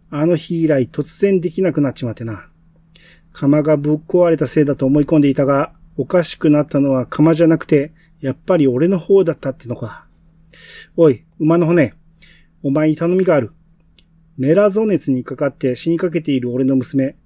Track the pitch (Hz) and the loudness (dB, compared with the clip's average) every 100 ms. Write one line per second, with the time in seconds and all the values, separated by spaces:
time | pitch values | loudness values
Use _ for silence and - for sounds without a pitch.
0 | - 143 160 165 - 170 160 139 123 - | -12 -2 0 0 -2 -2 0 0 -2 -6
1 | 139 - 202 190 170 175 185 147 139 - | -8 -2 0 0 -2 -2 -2 0 -2 -4
2 | 120 110 113 98 - _ _ _ _ _ | -10 -8 -10 -12 -16 _ _ _ _ _
3 | _ _ _ - 139 151 147 151 143 151 | _ _ _ -4 0 2 2 0 0 -2
4 | - 175 175 160 139 - 143 135 135 147 | 0 2 2 2 0 0 0 0 0 2
5 | 139 160 143 135 139 139 156 _ - - | 2 2 2 2 0 0 -2 _ -18 -10
6 | 127 180 160 - 160 147 147 143 139 131 | -2 0 -2 -2 0 2 0 0 0 -2
7 | 120 - 156 160 165 160 - 147 151 _ | -4 0 2 4 2 2 2 0 0 _
8 | _ _ 131 131 - 180 135 123 170 190 | _ _ -8 -8 -2 2 2 2 0 -2
9 | - 196 165 151 139 - 117 120 113 - | 2 2 2 -4 -8 -12 -12 -12 -12 -16
10 | _ _ _ _ _ - - - - - | _ _ _ _ _ -20 -20 -20 -12 2
11 | 160 117 _ - 156 170 160 175 127 - | 2 2 _ -4 0 0 2 2 0 -4
12 | _ _ - - _ _ 143 147 156 151 | _ _ -20 -20 _ _ -4 -2 0 -2
13 | 170 185 180 151 135 _ _ _ _ _ | -2 0 2 0 -2 _ _ _ _ _
14 | _ _ _ - 131 175 208 202 220 175 | _ _ _ -6 0 2 2 0 -2 -2
15 | - 131 120 131 143 - 135 123 165 165 | -2 -4 -4 -6 -6 -2 -4 -4 -4 -2
16 | 180 165 156 135 123 123 135 135 120 135 | -2 -4 -2 -4 -2 -2 0 0 -2 -2
17 | 135 - | -4 -6